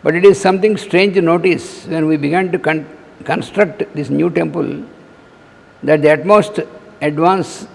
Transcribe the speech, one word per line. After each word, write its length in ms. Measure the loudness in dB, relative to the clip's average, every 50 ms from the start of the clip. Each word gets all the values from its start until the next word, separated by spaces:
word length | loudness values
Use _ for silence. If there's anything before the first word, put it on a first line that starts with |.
| 0
But 100 | 0 0
it 120 | 6 6
is 220 | 6 6 6 2
something 300 | 0 0 2 2 0 0
strange 380 | 0 -4 -2 0 2 2 2 2
to 60 | 2
notice 640 | 2 2 2 2 2 0 0 0 -4 -12 -16 -16 -10 -6
when 160 | -4 -2 0
we 80 | 0 0
began 360 | 0 0 -2 0 0 -2 -2
to 80 | -4 -2
con-, 260 | -2 -2 -2 -2 -6 -10 -18 -20 -20 -20 -20 -18 -6
construct 600 | -6 -4 -4 -4 -6 0 0 0 0 0 -8 -10 -8 -6
this 140 | -10 -6 -4
new 200 | -2 0 0 0
temple 540 | 0 -2 -4 -2 -4 -6 -6 -6 -6 -10 -12 -16 -20 -20 -20 -20 -20 -20 -20 -20 _ _ -20 -20 _ -20 _ _ _ _ 0
that 200 | 0 0 2 4
the 80 | 2
utmost 480 | 2 2 2 2 4 4 4 0 -4 -8 -8 -8 -14 -20 -20 -20 -14 -6
advanced 680 | -6 -4 -2 0 0 2 2 0 -2 -6 -10 -18 -18 -20